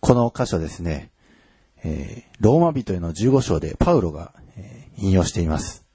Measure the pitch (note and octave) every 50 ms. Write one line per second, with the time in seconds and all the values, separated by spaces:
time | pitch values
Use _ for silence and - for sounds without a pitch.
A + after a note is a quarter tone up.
0 | - - B2+ B2 A#2+ A#2 - - B2+ - - F2 D#2+ D#2 - - E2+ E2+ D#2+ C#2
1 | - - _ _ _ _ _ _ _ _ _ _ _ _ _ _ - D#2+ D2+ D2
2 | C#2 - A2 A#2+ - _ _ - - G#2+ B2+ D#3+ E3+ E3+ D3+ C3+ A2+ - G2 F2
3 | E2+ E2+ E2 E2+ G#2 B2+ C3 C3+ B2+ - F2+ D#2 D2 D#2 - - - E3+ F3 C#3+
4 | F#2 E2+ D2 D#2 E2 - _ - - - _ - F#2+ G#2+ - - - - - -
5 | G#2 G2 F#2+ F#2 F2 D#2 - E2+ E2+ D#2+ D#2 D2+ - - - - _ _